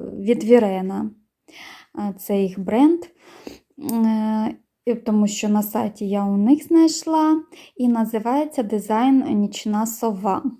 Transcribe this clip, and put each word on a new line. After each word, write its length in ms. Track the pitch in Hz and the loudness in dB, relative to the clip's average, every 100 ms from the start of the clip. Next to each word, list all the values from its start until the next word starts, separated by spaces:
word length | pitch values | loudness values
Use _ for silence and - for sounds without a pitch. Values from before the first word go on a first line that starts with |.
| - - | -12 -4
від 240 | 196 233 | 0 0
Вірена. 680 | 214 240 208 190 185 196 214 - _ _ _ - - - _ - | 6 6 6 0 -4 -4 -6 -10 _ _ _ -20 -20 -20 _ -8
Е, 140 | 208 190 | -8 -8
це 240 | - 202 | -4 0
їх 180 | 190 190 | 0 -4
бренд. 400 | 185 214 302 339 - _ - - - - _ - - 226 220 | -2 4 4 4 -4 _ -20 -20 -20 -20 _ -14 -6 0 0
Е, 500 | 220 220 220 220 - _ _ - | 0 -2 -2 -4 -8 _ _ -4
і 100 | 233 | -4
тому 320 | 233 214 208 | -2 0 0
що 220 | - 214 | 0 -2
на 140 | 208 | 0
сайті 460 | 208 214 214 - 202 | -2 -4 -6 -6 -4
я 160 | 202 202 | -2 0
у 120 | 196 | 0
них 260 | 214 302 | 2 2
знайшла, 800 | - 330 320 320 - 320 311 311 - - - - | 4 4 4 2 -2 0 2 0 -2 -18 -18 -2
і 100 | 247 | 0
називається 760 | 233 226 220 226 269 302 - | 0 -2 -2 -2 0 -2 -4
дизайн 760 | 208 214 208 214 254 269 262 208 | -4 -4 -2 0 4 2 2 0
«Нічна 460 | 208 - 220 208 220 | -2 -4 -4 -2 -4
сова». 580 | - 233 196 196 190 269 | -4 -4 -2 -4 -2 -4